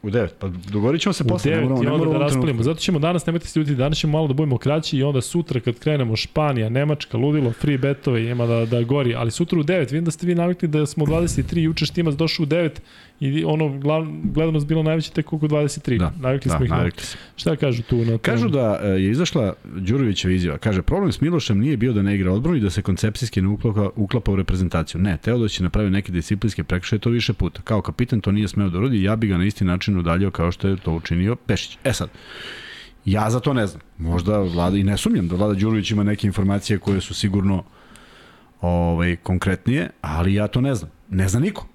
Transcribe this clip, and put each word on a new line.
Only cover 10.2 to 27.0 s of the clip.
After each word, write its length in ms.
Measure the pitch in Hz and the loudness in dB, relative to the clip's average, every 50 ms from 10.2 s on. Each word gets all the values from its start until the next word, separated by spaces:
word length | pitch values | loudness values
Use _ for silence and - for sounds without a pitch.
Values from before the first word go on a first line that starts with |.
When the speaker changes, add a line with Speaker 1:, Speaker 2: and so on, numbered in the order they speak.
| 175 175 | -2 0
Speaker 2:
vi 80 | 175 | 2
navikli 320 | 170 170 175 180 175 - 165 | 2 2 0 0 0 -2 0
da 180 | 147 151 151 | 2 2 0
smo 180 | 147 - - 151 | 0 0 0 0
u 40 | 147 | 2
dvadeset 400 | 160 165 175 160 - 147 135 - | 2 2 2 0 0 -2 -2 0
tri, 160 | - 170 160 | 0 0 0
juče 220 | 156 165 - 160 | 0 0 0 -2
Štimac 300 | 147 - 175 170 160 143 | -2 -2 0 0 0 0
došao 280 | 139 160 160 - - 165 | 0 0 -2 0 -2 0
u 40 | 139 | 0
devet 340 | 151 170 175 151 - - - - - - - - _ - | 2 2 0 0 -2 -6 -18 -20 -20 -20 -20 -20 _ -4
i 240 | 143 135 139 156 160 | -4 -2 -2 0 0
ono, 200 | 160 156 156 160 151 | 0 0 0 0 -2
glav-, 400 | 135 139 135 147 151 160 160 151 151 156 156 | -2 -2 0 0 0 0 0 -4 -8 -4 -4
gledanost 420 | 143 139 147 160 165 160 151 143 147 | -2 0 2 0 2 2 0 0 2
bila 160 | 160 160 156 | 0 2 2
najveća 280 | 156 156 165 147 - | 2 2 0 -2 -2
tek 220 | - - 151 - - | -2 -4 -4 -2 -2
oko 140 | 156 147 151 | -2 0 2
dvadeset 360 | 151 147 147 143 - - - | 2 2 2 0 -2 -4 -2
tri. 140 | - 127 101 | 0 0 2
Speaker 1:
Da, 160 | - 78 - 170 | 2 0 -2 -2
Speaker 2:
Navikli 320 | 131 127 135 139 - - | -2 -2 -2 0 0 0
Speaker 1:
da, 60 | 82 | 0
Speaker 2:
smo 100 | 78 131 | 2 2
ih 60 | 120 | 2
na 60 | 78 85 | 2 2
Speaker 1:
navikli 260 | 85 87 - - - | 2 0 -2 -4 -12
smo. 160 | - - - - - - | -12 -12 -14 -18 -20 -16
Speaker 2:
Šta 200 | - - 170 160 | -4 -2 -2 0
kažu 280 | 143 - 143 120 117 117 | 2 2 0 0 0 0
tu 120 | - 127 120 | 0 0 2
na 200 | 117 113 113 110 | 2 2 0 0
Speaker 1:
Kažu 260 | - - 226 233 233 | 0 0 0 2 2
Speaker 2:
tom? 80 | 214 | 2
Speaker 1:
da, 280 | 156 139 123 110 101 - | 2 2 2 2 0 0
e, 60 | - 101 | 0 0
je 240 | 95 95 95 98 | 2 2 2 2
izašla 420 | 110 139 175 160 - 160 117 95 - - - | 2 2 0 0 0 0 0 0 -2 -6 -12
Đurovićeva 680 | - - 87 95 90 113 139 135 113 95 - - 92 92 | -12 -10 -6 -2 0 0 2 2 2 0 0 0 2 2
izjava. 240 | 92 87 85 73 - | 2 2 0 -2 0
Kaže, 240 | - 110 95 92 | 0 0 0 2
„Problem 300 | 87 - 143 185 202 170 | 0 0 0 2 2 0
s 100 | - - | 0 0
Milošem 380 | 139 160 175 160 - - 104 98 | 0 0 0 0 0 0 0 2
nije 180 | 110 147 151 113 | 2 2 0 0
bio 160 | 110 127 120 | 0 0 2
da 80 | 104 | 2
ne 140 | 98 98 101 | 2 2 2
igra 160 | 98 95 90 92 | 2 2 2 2
odbranu 240 | 104 127 160 180 143 | 2 2 2 2 2
i 40 | |
da 80 | 104 98 | 2 0
se 120 | - - | 0 -2
koncepcijski 600 | 95 - 95 87 - 107 107 - - 110 - 104 | 0 0 0 0 0 -2 -2 -2 -6 -4 0 0
ne 60 | 95 98 | 2 2
uklapa, 400 | 104 101 - 120 101 107 101 95 - | 0 0 0 0 0 2 0 0 0
uklapa 360 | - 104 98 - 123 - - | -2 -4 0 0 0 0 2
u 40 | 98 | 0
reprezentaciju. 640 | 95 92 - - 92 92 85 - 85 82 - - 85 | 2 2 0 0 0 0 0 0 -2 -4 -2 -2 0
Ne, 160 | 92 101 90 76 | 0 0 0 0
Teodosić 420 | - 110 117 123 117 104 - - | 0 0 0 2 0 0 0 -2
je 40 | 92 | -2
napravio 260 | 87 - 107 107 98 | 0 0 0 0 2
neke 200 | 95 98 98 - | 0 0 -2 -2
disciplinske 520 | 90 87 82 - 107 95 - 113 - - 80 | -4 -4 -2 -2 -4 0 0 -2 -2 -2 -4
prekršaje, 360 | - 92 90 - - - | -2 -2 -4 -2 -2 -4
to 100 | 107 | 0